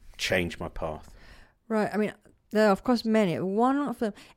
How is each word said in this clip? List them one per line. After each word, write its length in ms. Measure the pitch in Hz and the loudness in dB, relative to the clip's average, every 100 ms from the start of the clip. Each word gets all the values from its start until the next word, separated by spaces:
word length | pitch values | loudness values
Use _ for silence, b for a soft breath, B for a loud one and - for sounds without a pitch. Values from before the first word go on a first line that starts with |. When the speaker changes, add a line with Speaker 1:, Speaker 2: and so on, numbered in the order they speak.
| - - | -20 -8
Speaker 1:
changed 420 | - 92 87 - | -2 0 -2 -6
my 80 | 85 | -10
path"? 420 | - 82 76 - b b b b b - | -8 -8 -8 -14 b b b b b -4
Speaker 2:
Right. 220 | 220 196 | -2 -2
I 40 | 208 | -2
mean, 160 | 208 - - _ _ | -4 -6 -20 _ _
there 160 | 208 214 | 2 4
are, 40 | |
of 120 | 196 | 4
course, 200 | - 233 | 2 0
many. 360 | 226 220 190 127 | 2 2 2 0
One 360 | 185 202 254 277 | -2 2 2 2
of 220 | 269 240 | -2 -4
them, 160 | 214 - B | -6 -6 B